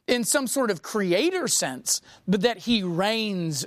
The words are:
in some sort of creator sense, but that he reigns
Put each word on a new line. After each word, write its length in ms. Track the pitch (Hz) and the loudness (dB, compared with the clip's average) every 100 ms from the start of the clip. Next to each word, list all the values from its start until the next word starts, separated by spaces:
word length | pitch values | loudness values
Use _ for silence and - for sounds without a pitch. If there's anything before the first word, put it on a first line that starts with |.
| - | -2
in 180 | 247 | 0
some 220 | 220 294 254 | 2 0 0
sort 240 | 277 240 | 0 0
of 120 | 180 | -2
creator 640 | - 214 185 180 320 370 254 | -4 -2 2 2 2 0 0
sense, 540 | - 156 127 - - - - - | 0 -2 -4 -4 -4 -6 -8 -2
but 140 | 202 | 2
that 160 | 240 226 | 2 0
he 240 | - 233 | 0 0
reigns 840 | 185 170 202 226 214 190 165 143 | 0 0 0 0 -2 -2 -4 -4